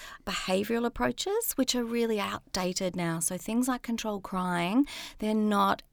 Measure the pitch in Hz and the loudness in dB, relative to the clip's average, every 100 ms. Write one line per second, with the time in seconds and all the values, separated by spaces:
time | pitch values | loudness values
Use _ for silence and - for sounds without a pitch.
0 | - - - 175 - 190 208 233 240 - | -10 -12 -6 -4 0 0 2 0 0 0
1 | 247 240 381 427 - - 254 247 233 233 | -2 0 0 0 0 0 2 2 0 0
2 | 226 214 196 208 - 196 185 185 185 175 | 2 0 -2 -6 -4 -2 -2 0 -2 0
3 | 170 165 - 185 - 226 254 247 - 226 | -2 0 -2 -4 -2 0 0 -2 -2 -4
4 | 220 202 - 185 180 175 175 233 285 - | -2 -4 -4 -2 0 0 2 4 2 -2
5 | - - 214 214 214 202 196 196 - | -12 -4 0 2 4 4 4 2 -4